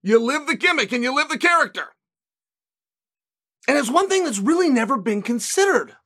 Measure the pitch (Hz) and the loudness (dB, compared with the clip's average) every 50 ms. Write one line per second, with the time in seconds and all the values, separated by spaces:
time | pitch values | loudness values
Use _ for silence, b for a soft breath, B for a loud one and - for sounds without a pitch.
0 | - 185 220 226 233 240 277 311 294 320 311 - - 359 339 294 226 190 247 247 | 2 4 2 4 4 2 -2 -2 -2 -4 -4 0 0 0 2 0 -2 -2 -2 -2
1 | 240 254 262 285 302 302 311 - - 349 349 330 285 190 - 185 143 - _ _ | -2 0 0 0 -2 -2 -4 -2 0 2 2 2 0 0 -4 -10 -12 -12 _ _
2 | _ _ _ _ _ _ _ _ _ _ _ _ _ _ _ _ _ _ _ _ | _ _ _ _ _ _ _ _ _ _ _ _ _ _ _ _ _ _ _ _
3 | _ _ _ _ _ _ _ _ _ _ _ _ _ - 277 294 269 220 262 349 | _ _ _ _ _ _ _ _ _ _ _ _ _ -2 0 0 0 0 0 0
4 | 392 381 381 381 370 302 226 196 196 247 330 349 359 330 262 233 226 220 277 220 | 2 2 0 0 0 -2 -4 -2 0 0 2 2 2 2 2 0 0 0 -4 -4
5 | 180 226 208 208 196 - 240 240 - - - - 392 403 349 220 143 117 - _ | -2 -4 -4 -4 -4 -4 -4 -4 -4 -4 0 2 2 2 2 0 -2 -4 -16 _
6 | _ | _